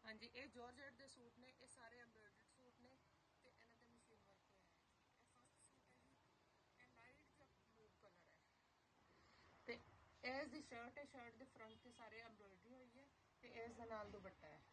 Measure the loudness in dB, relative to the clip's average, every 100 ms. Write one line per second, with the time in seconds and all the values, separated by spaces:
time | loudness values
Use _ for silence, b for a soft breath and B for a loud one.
0 | 2 2 2 2 2 2 0 0 -2 -2
1 | -6 -6 -8 -8 -10 -8 -8 -4 -4 -4
2 | -8 -8 -10 -12 -16 -14 -14 -10 -10 -10
3 | -14 -16 -18 -14 -14 -12 -14 -12 -12 -12
4 | -12 -14 -14 -16 -16 -16 -16 -18 -18 -18
5 | -18 -18 -16 -14 -14 -14 -14 -14 -16 -16
6 | -14 -16 -16 -16 -16 -16 -16 -12 -10 -8
7 | -8 -10 -12 -12 -12 -12 -14 -12 -12 -10
8 | -12 -10 -14 -14 -16 -18 -18 -18 -18 -16
9 | -14 B B B B -2 6 6 4 -10
10 | -10 8 12 12 12 8 4 4 4 4
11 | 2 2 -2 -2 -4 0 -2 -2 -6 -2
12 | 0 0 -2 -2 -6 -6 -6 -6 -6 -6
13 | -10 -12 -16 -6 0 4 4 6 8 8
14 | 8 4 0 -2 -4 -4 -8